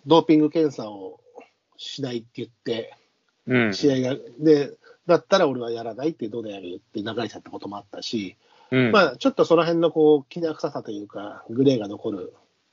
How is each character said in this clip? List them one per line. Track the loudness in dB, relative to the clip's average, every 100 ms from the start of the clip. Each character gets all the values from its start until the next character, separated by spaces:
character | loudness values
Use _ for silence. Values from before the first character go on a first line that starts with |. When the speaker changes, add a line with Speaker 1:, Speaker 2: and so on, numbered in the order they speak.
| 4
Speaker 1:
ド | 4
ー |
ピ | 6 4
ン |
グ | 4
検 | 2 -2 -2
査 | -12
を | -12 -16 -18 _ -20 -20 _ _ _
し | -16 -10
な | -8
い | -8
っ |
て | -10 -14
言 | -14
っ |
て、 | _ -8 -6 -8 -16 _ _ _ _ 0
Speaker 2:
う | 2 2
ん。 |
Speaker 1:
試 | 2 0 2 -2
合 | -6
が、 | -10 -2
で、 | 4 4 2 -10 _ _ 0
だ | 2
っ | 4
た | 2
ら | 2
俺 | -2
は | -6
や | -8
ら | -10
な | -6 -6
い |
っ |
て | -6 -8
ド | -8
ネ | -10
ア | -12
が |
言 | -12 -16
っ |
て | _ -10
流 | -8 -6
れ | -8
ち | -10
ゃ |
っ |
た | -18
こ | -16
と | -12
も | -14
あ |
っ | -14
た | -14
し、 | -8 -8 -8 -12 _ _ -2
Speaker 2:
う | 0 4
ん。 |
Speaker 1:
ま | 4 4
あ、 | 2
ち | -2
ょ |
っ |
と | 2
そ | 4 4
の |
辺 | 4 2
の | 0
こ | 4 6 4
う、 | 2
き | -6
な | -6
臭 | -6 -8
さ | -8
と | -10
い | -12
う | -12
か、 | -12 -14 -16 -10
グ | 2 2
レ | 2
ー |
が | -4
残 | -8 -8
る、 | -8 -12 _ _ _ _